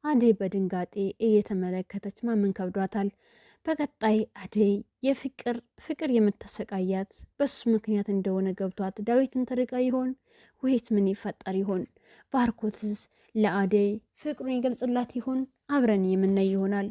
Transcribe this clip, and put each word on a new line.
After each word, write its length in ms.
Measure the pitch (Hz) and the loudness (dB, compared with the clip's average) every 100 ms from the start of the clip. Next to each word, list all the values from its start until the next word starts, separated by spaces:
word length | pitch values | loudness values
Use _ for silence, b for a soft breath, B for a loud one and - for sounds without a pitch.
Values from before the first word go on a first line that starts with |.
አደይ 300 | 294 277 233 | 2 4 4
በድንጋጤ 600 | 208 190 196 190 185 180 - 196 - | 4 0 -2 -2 -2 -6 -4 -6 -2
እየተመለከተች 960 | 226 214 208 190 180 185 185 196 202 - | 4 4 2 -4 -2 -4 -6 -10 -10 -8
ማመን 280 | 233 226 202 | -2 0 0
ከብዷታል። 560 | 196 185 196 190 220 196 _ b b b b - | -2 -4 -2 -4 -2 -4 _ b b b b -6
በቀጣይ 520 | 311 285 _ 220 214 214 - | -4 -4 _ 0 2 0 -8
አደይ 360 | - 208 202 202 - _ | -6 0 2 2 -4 _
የፍቅር 520 | 262 269 262 - - 240 _ _ | -2 -2 -4 -8 -6 -6 _ _
ፍቅር 300 | - 302 311 | -10 -6 0
የምታሰቃያት 1000 | 240 208 - - - 208 190 185 190 196 - - | 4 4 2 -12 -10 -8 -4 -2 -2 -4 -12 -20
በሱ 240 | _ 277 - 240 | _ -4 -2 0
ምክንያት 380 | 220 - 208 202 | 0 2 -2 0
እንደሆነ 380 | 196 190 190 190 | -2 0 -2 -2
ገብቷት 440 | 185 190 - 190 196 | -2 -6 -4 -6 -4
ዳዊትን 400 | 214 240 269 254 247 | 0 2 2 -2 -2
ተርቃ 280 | 254 254 247 | -2 -2 0
ይሆን 300 | 254 254 254 254 b b b b | 0 0 -2 -6 b b b b
ወይስ 220 | 262 254 - | 0 0 2
ምን 180 | 208 196 | 2 2
ይፈጠር 480 | 202 208 - - 190 | 0 -6 -8 -4 -2
ይሆን? 280 | 196 185 - _ b b b | -2 -4 -6 _ b b b
ባርኮትስ 720 | 262 240 - 214 - 214 208 - b b 220 | 0 0 0 -6 -4 -6 -8 -10 b b 0
ለአደይ 540 | 208 190 196 208 202 214 _ _ | 2 2 2 2 2 -2 _ _
ፍቅሩን 360 | 302 294 262 | -10 -8 -4
ይገልጽላት 580 | 254 247 240 254 247 240 | -2 -2 -2 -2 -2 -2
ይሆን? 280 | 247 247 262 262 _ _ | -6 -4 -4 -4 _ _
አብረን 380 | 285 240 202 185 | 2 4 4 2
የምናይ 440 | 190 190 196 190 | 2 2 4 2
ይሆናል። 380 | 190 190 202 202 | 2 0 -2 -4